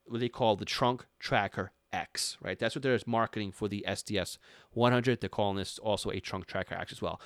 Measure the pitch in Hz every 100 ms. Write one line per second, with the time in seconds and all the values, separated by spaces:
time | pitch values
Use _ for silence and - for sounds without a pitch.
0 | - 117 123 - 117 98 104 - 123 127
1 | - - - 123 98 - 92 _ - 92
2 | - - - - - 95 113 147 131 117
3 | - 117 110 110 101 - 104 104 95 98
4 | - 101 87 - - - - 113 120 123
5 | 123 117 95 - 101 98 92 - 107 98
6 | 101 101 - 95 98 95 - 90 87 -
7 | 90 85